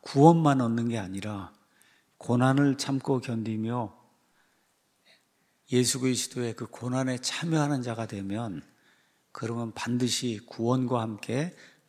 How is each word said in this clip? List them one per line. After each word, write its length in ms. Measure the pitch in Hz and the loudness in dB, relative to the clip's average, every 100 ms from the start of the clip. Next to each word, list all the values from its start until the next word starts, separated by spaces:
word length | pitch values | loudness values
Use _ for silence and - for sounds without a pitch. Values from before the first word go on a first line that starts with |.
구원만 580 | - 139 156 170 156 135 | -2 8 10 10 6 4
얻는 300 | 117 117 117 | 2 0 0
게 80 | 117 | -2
아니라 540 | 92 95 104 101 90 - _ _ _ _ _ - | -4 -6 -8 -8 -10 -18 _ _ _ _ _ -10
고난을 580 | - 120 131 135 143 135 | -2 2 4 4 4 2
참고 440 | - 135 - 131 | -2 -2 0 -2
견디며 760 | 120 113 110 110 113 123 107 - _ _ _ _ _ _ _ _ _ _ _ _ _ _ _ _ - | -2 -4 -4 -4 -2 -4 -6 -10 _ _ _ _ _ _ _ _ _ _ _ _ _ _ _ _ -2
예수 260 | 127 123 131 | 0 2 0
그리스도의 560 | 131 123 - 123 120 | -2 -2 -4 -6 -6
그 120 | 110 113 | -6 -12
고난에 520 | - 123 127 131 127 | -10 -4 -2 -2 -4
참여하는 640 | - - 165 160 147 143 | -6 -6 -2 0 0 -2
자가 240 | 120 113 113 | -4 -6 -6
되면 560 | 104 98 104 117 85 - _ _ _ _ _ _ | -6 -6 -4 -6 -8 -12 _ _ _ _ _ _
그러면 400 | - 113 117 113 | -10 -6 -6 -6
반드시 680 | - 117 120 123 - 123 104 - | -6 -2 0 0 0 -4 -6 -8
구원과 540 | - 117 127 123 123 | -4 0 0 2 0
함께 560 | 113 104 - 120 170 - - _ | -2 -6 -6 -4 -4 -8 -20 _